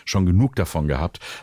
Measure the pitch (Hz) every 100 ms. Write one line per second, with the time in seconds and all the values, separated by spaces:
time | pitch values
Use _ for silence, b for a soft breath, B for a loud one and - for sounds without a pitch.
0 | - 98 90 92 131 - 87 82 73 69
1 | 85 - B B